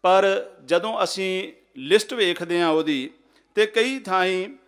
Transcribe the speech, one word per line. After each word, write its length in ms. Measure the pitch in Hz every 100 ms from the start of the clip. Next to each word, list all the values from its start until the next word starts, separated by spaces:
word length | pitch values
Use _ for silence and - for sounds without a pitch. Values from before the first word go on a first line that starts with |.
ਪਰ 500 | 180 190 196 196 - - 135
ਜਦੋਂ 380 | 170 214 226
ਅਸੀਂ 500 | 180 - 190 185 190 - _ 135
ਲਿਸਟ 360 | 135 208 214
ਵੇਖਦੇ 480 | 247 190 170 170 175
ਹਾਂ 80 | 170
ਉਹਦੀ, 400 | 160 156 143 131 - _ _ _ -
ਤੇ 100 | 214
ਕਈ 340 | 226 247 269
ਥਾਈਂ 500 | 196 185 185 185 190 277